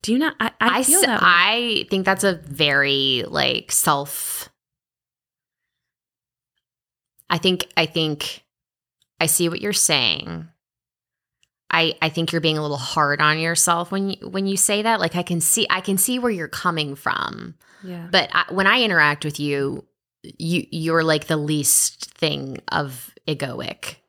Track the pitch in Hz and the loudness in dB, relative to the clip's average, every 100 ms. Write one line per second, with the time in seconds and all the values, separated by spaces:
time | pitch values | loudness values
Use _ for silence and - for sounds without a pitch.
0 | - 240 311 - 226 - - 202 262 349 | 0 0 0 0 -4 0 2 2 2 4
1 | 320 226 185 175 185 226 240 214 - 196 | 4 4 6 6 6 2 0 -2 -2 0
2 | 190 190 202 175 - 135 147 143 139 139 | 2 2 2 0 -8 0 2 4 2 2
3 | 135 127 98 - 131 120 - - - 143 | 2 0 -2 0 0 0 -2 -2 2 0
4 | 143 - - - - _ _ _ _ _ | -2 -8 -8 -10 -12 _ _ _ _ _
5 | _ _ _ _ _ _ _ _ _ _ | _ _ _ _ _ _ _ _ _ _
6 | _ _ _ _ _ _ _ _ _ _ | _ _ _ _ _ _ _ _ _ _
7 | _ _ _ 170 190 180 - - 156 165 | _ _ _ 0 0 0 -2 -2 -2 -2
8 | 156 151 - - _ _ _ _ _ _ | -4 -4 -8 -12 _ _ _ _ _ _
9 | _ _ 165 - 170 170 208 196 - 147 | _ _ 0 0 0 -2 -4 0 2 2
10 | 117 73 - 82 80 _ _ _ _ _ | 0 -2 -6 -12 -12 _ _ _ _ _
11 | _ _ _ _ _ _ _ 165 165 - | _ _ _ _ _ _ _ 0 0 0
12 | 160 156 165 170 156 156 151 139 127 - | -4 -2 -2 0 0 0 -2 -4 -4 0
13 | 143 143 151 156 165 170 - 170 175 196 | 0 4 2 2 0 0 0 0 -2 -4
14 | 196 - - 190 196 196 - 208 214 220 | -4 -6 -8 -4 -2 0 0 2 0 0
15 | 170 175 170 175 - - - 185 190 196 | 0 -2 -2 -2 0 0 2 0 0 0
16 | - 254 240 196 151 - 185 165 147 139 | 0 0 -2 -2 -6 -4 -2 -2 -4 -4
17 | - - - - - 160 _ - 190 175 | -4 -4 -6 -8 -14 -16 _ -20 -14 -14
18 | 170 185 - - - 185 196 240 226 170 | -2 0 0 -2 -2 2 4 4 4 4
19 | 147 151 151 147 147 143 139 - - _ | 4 2 -4 -4 -2 0 -2 -4 -12 _
20 | _ _ - - 165 175 - 165 160 165 | _ _ -20 -8 -2 -2 -2 -4 0 2
21 | 160 156 - 156 147 151 139 - - - | 4 2 0 -2 0 0 2 2 2 -4
22 | - - 160 143 139 131 - 160 143 127 | -16 -4 -4 -2 -8 -10 -4 -2 -2 -8
23 | - - - 151 135 123 127 - - - | -16 -12 -8 -6 -6 -6 -10 -10 -14 -16